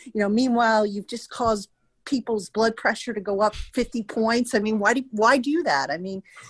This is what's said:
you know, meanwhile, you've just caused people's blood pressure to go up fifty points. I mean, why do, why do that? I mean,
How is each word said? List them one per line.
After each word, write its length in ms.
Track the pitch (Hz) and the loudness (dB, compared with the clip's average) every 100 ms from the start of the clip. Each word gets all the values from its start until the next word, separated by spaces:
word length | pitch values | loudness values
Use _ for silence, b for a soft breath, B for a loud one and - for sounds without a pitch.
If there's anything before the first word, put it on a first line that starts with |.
| B | B
you 160 | 220 | -2
know, 80 | 202 | 0
meanwhile, 560 | 214 262 233 233 220 214 | 2 2 4 4 4 2
you've 200 | 202 185 | -2 -10
just 220 | 233 - | -12 -10
caused 400 | - 240 214 190 _ _ _ - | -4 0 -2 -4 _ _ _ -6
people's 460 | 269 226 220 175 | -4 -2 -4 -4
blood 260 | 208 226 220 | 0 0 0
pressure 380 | 240 226 - 214 | -2 -2 -4 -6
to 40 | |
go 220 | 190 196 | -4 0
up 140 | 208 - | 0 0
fifty 480 | - - 240 240 | -6 -4 -2 -4
points. 500 | 208 - 220 233 240 | -6 -2 0 2 0
I 60 | 220 | 0
mean, 180 | 214 220 | 0 0
why 160 | 202 | 2
do, 100 | 240 262 | 0 -2
why 300 | 214 220 247 | 2 4 4
do 240 | 247 311 | 2 0
that? 260 | 330 143 135 | 2 0 0
I 80 | 156 | -4
mean, 240 | 185 190 - B | -6 -10 -12 B